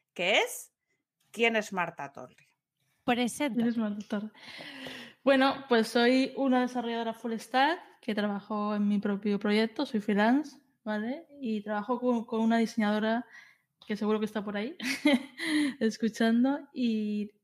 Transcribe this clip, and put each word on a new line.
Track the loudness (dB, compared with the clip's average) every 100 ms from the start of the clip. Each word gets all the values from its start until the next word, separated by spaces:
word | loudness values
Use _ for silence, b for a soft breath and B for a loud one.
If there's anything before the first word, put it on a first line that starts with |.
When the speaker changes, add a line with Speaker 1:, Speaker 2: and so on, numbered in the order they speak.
| _
Speaker 1:
que | -4 2 2
es, | 0 -6 -16 _ _ _ _ _ _
¿quién | 0 2 2
es | -2
Marta | -4 -4 -6 -14
Torre? | -14 -18 _ _ _ _ _ _ _ -2
Speaker 2:
Preséntate. | 0 -2 -2 -2 0
Speaker 3:
¿Quién | 0
es | 0
Marta | -2 -4 -6
Torre? | -6 -6 B B B B -14 -14 B B B
Bueno, | 4 6 4 0 2
pues | 2 4
soy | 4 4 4 2 0
una | 2 2
desarrolladora | 2 -2 -4 -4 -4
full | -6 -6 -6
stack | -2 2 2 0 -8 _
que | -4 -2
trabajo | -2 -4 -4 -4 -2 0
en | 2
mi | 2
propio | 0 -2 0 0
proyecto, | 2 2 2 -2 -2
soy | -2
freelance, | 0 2 4 4 0 -10 _ _
¿vale? | -6 -4 -4 -8 -12 -10
Y | -4 -4
trabajo | -4 -4 -2 -2
con, | 0 0 -2
con | 0
una | 2 2
diseñadora | 2 0 0 2 0 -2 -4 B B B B _ -8
que | -4
seguro | 0 0
que | -2
está | -4
por | -6 -6
ahí | -6 -6
<laughs> | -6 0 2 2 0 -8 -2 0 0 0
escuchando | -2 0 -4 0 2 4 2 0 -6
y, | -4 -2 -2 -2 -4 -6 -6